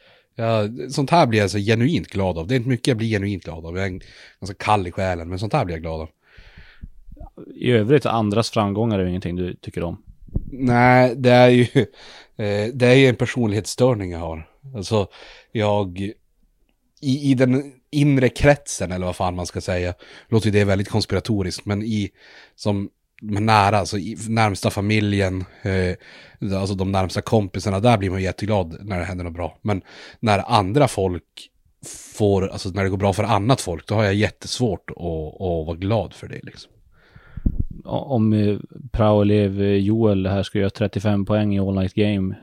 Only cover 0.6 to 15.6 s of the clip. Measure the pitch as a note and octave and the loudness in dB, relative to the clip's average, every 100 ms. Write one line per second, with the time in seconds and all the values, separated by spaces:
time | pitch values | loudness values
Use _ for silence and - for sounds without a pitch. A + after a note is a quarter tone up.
0.6 | G#2 B2 C3 D3+ C3+ E3 C#3+ G#2+ G2 G#2 | -2 -6 -8 -4 2 4 4 4 2 0
1.6 | G2+ A2+ A#2+ D3 D#2+ G2 F#2+ E2 E2+ B2+ | 2 2 2 0 -2 -2 -2 -2 -2 -2
2.6 | A#2+ A#2+ - A#2 A2+ G#2 G2 F#2+ - E2 | 0 0 0 0 0 -2 -2 -6 -8 -12
3.6 | D#2+ F2+ G2 F#2 - - - - F#2+ G2+ | -8 -6 -4 -6 -14 -20 -20 -16 -14 -6
4.6 | - G#2+ F2+ F#2+ F#2+ F2 E2 F#2 G#2+ D#3 | 0 0 0 -4 -4 -4 -6 -8 -2 -2
5.6 | G2 E2 E2 D#2+ D#2 _ _ - - - | -2 -6 -8 -8 -10 _ _ -20 -20 -20
6.6 | - - - - - - - - - - | -20 -20 -20 -20 -20 -18 -18 -20 -20 -6
7.6 | A#2+ A#2+ G#2 C#3+ G#2+ A2+ G#2+ G#2 A2+ A#2 | 0 2 4 2 2 0 0 0 0 0
8.6 | G#2 G2+ A#2 G2+ F2+ F2+ F2+ F2 F2+ - | 0 0 0 0 -2 -2 -6 -6 -6 -8
9.6 | - - F2 - - - - - - B2+ | -12 -8 -8 -8 -16 -20 -8 -8 -8 -4
10.6 | B2+ A#2+ B2 B2+ B2+ A#2+ B2 B2 B2 B2 | 0 4 6 6 4 2 4 8 8 6
11.6 | A#2+ C#3 G#2 - - - - - G#2 G2+ | 4 2 0 -4 -20 -20 -20 -8 -4 -2
12.6 | G#2+ C3 B2 C3 C3+ A2+ A#2+ - A2+ G#2 | -2 2 6 8 6 4 -2 0 0 0
13.6 | - - B2+ A2+ F#2 E2+ E2+ D#2+ D#2+ _ | -4 2 2 2 -4 -6 -6 -8 -12 _
14.6 | C#3 A#2+ F2+ A2 F#2+ - - - _ A2+ | -16 -10 -2 0 0 -8 -20 -20 _ -2